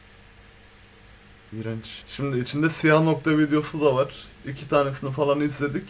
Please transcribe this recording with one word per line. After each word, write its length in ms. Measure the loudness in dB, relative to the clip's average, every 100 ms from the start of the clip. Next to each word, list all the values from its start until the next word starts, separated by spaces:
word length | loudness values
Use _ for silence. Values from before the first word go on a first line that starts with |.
| -20 -20 -20 -20 -20 -20 -20 -20 -20 -20 -20 -20 -20 -20 -16
İğrenç. 500 | -10 -8 -8 -10 -14 -12
Şimdi 300 | -6 -4 -2
içinde 320 | -2 0 0
siyah 320 | 2 4 6
nokta 360 | 4 2 2 2
videosu 420 | 4 2 0 0
da 140 | 2
var. 200 | 2 0 -6 -16 -14 -12
İki 220 | -10 0
tanesini 440 | 2 2 -2 -6
falan 280 | 0 2 2
izledik. 480 | 0 -2 -4 -4